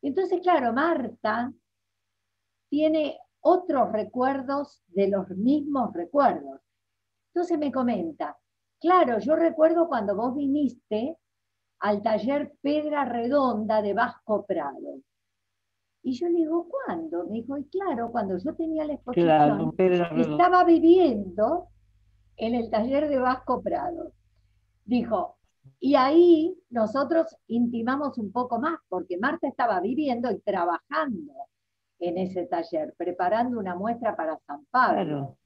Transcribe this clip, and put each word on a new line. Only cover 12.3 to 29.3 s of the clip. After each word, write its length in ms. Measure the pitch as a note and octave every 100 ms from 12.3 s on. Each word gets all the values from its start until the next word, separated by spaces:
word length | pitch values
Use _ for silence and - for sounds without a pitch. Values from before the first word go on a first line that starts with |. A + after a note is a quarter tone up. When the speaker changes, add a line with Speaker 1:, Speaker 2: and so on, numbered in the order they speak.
| C#4+ C#4+ _
Speaker 1:
Pedra 440 | C#4 D4+ D4+ D4 B3+
Redonda 760 | A#3+ A#3 C#4+ C4 G#3+ G#3+ A3
de 120 | G#3
Vasco 520 | G3+ A#3+ - - G#3 -
Prado". 560 | F3 D3 C3 C#3+ C#3 _ _ _ _ _ _ _ _ _ _
Y 120 | -
yo 140 | B3+ F4
le 80 | E4+
digo, 280 | D#4 E4+ E4+
"¿Cuándo?". 560 | C5+ B4 E4+ E4 E4+ -
Me 160 | A3
dijo, 160 | A3+ C#4
"Y 80 | -
claro, 460 | F#4 G4 B3 A#3
cuando 260 | A#3+ G3+ F3+
yo 180 | F#3+ E4
tenía 300 | D#4+ D#4 D4+
la 80 |
exposición, 420 | D4 - A#3+ E3+ D#3
Speaker 2:
Claro, 360 | D3 D3+ D#3+ D#3+
Pedra 340 | F#3 F3+ E3+
Redonda. 340 | D#3 E3 D4+
Speaker 1:
estaba 200 | F4+ F4+
viviendo 1040 | F4 E4 D#4+ F#4 E4 G#3 F#3+ F3 A3 E4+ - _ _ _ _ _ _ _
en 180 | A3 A#3+
el 140 | A3+
taller 400 | A3 A#3 C#4 D4+
de 100 | C#4
Vasco 420 | B3 B3+ - B3
Prado". 520 | - - F4 E4 - _ _ _ _ _ _ _ -
Dijo, 520 | A#3+ A3+ G#3+ E3+ - _ _ - _
"Y 160 | C4 C#4+
ahí 640 | C4 D#4+ F4 E4 E4 F#4 _
nosotros 680 | A#3 G#3+ C4+ C#4+ E4 D#4+ - _
intimamos 680 | A#3 A#3+ A#3+ A3+ C4+ C#4+ C4
un 140 | G3+
poco 280 | A3 B3 A#3
más, 200 | D4 D#4+ _
porque 300 | F#3 E3+ F3
Marta 300 | A#3